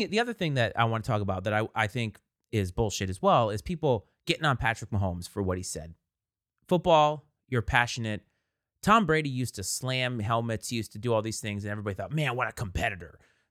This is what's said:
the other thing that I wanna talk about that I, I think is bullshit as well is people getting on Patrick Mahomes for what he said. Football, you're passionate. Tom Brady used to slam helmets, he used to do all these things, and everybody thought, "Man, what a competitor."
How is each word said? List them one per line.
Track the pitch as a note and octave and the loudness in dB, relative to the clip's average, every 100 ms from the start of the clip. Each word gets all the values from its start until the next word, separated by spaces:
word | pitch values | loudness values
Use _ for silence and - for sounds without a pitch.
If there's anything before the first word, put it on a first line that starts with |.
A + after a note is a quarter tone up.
| G3+ | 2
the | G#3 | 0
other | A#3+ | 0
thing | A3+ E3 C3 | -2 0 2
that | A2+ - | 0 2
I | A#2 | 2
wanna | A2+ | 0
talk | A#2 G#2+ | 0 0
about | G2 F#2+ G2 | 0 -2 -2
that | |
I, | G#2 F#2 A2 | -2 -2 -2
I | G#2+ | -2
think | B2 A2 - _ _ _ | 0 -4 -6 _ _ _
is | A2 F#2 | -2 0
bullshit | G#2 A2 - G2 | 0 -2 -2 -4
as | F#2 | 0
well | G3 D3+ A2 | 4 4 4
is | G#2+ | -2
people | - E3+ D3+ A#2 - _ - | -6 -2 0 0 -2 _ -4
getting | D#3+ D#3 | 0 0
on | B2 | 2
Patrick | A2+ A2+ G#2+ | 0 -2 -2
Mahomes | G#2+ G2 F2 F2+ | 0 0 -2 -6
for | G#2 | -2
what | F#2+ F#2 | -2 -2
he | |
said. | F#2+ D#2 D#2+ - _ _ _ _ _ _ - | -4 -8 -10 -16 _ _ _ _ _ _ 0
Football, | F3+ F3 D#3 D3+ D3+ - _ _ | 0 6 6 6 2 -10 _ _
you're | B2 | -2
passionate. | - B2+ A#2+ A#2+ A2 G#2 - _ _ _ _ _ | 2 2 2 -2 -4 -6 -10 _ _ _ _ _
Tom | F#3+ A3+ E3+ | 4 4 6
Brady | D#3 D3 | 2 0
used | B2+ B2+ - | -2 -4 -6
to | |
slam | F#2 - C3 C3 B2+ B2 | -6 -6 -2 0 0 -2
helmets, | G#2+ A#2 A#2 A2 - | 0 0 0 -4 -4
he | A#2 | -6
used | G#2 | -6
to | G#2+ | -6
do | A#2+ | 0
all | A2 | 2
these | G#2+ A2 | 0 -6
things, | A2 G2+ G2+ | -6 -6 -6
and | |
everybody | G#2 G#2 G2 | -6 -6 -6
thought, | F#2+ | -4
"Man, | D#3 C#3+ B2 | -2 -2 -2
what | A2+ | -4
a | |
competitor." | - G#2+ - - F#2 E2 - _ _ _ | -4 -6 -2 -2 -4 -12 -20 _ _ _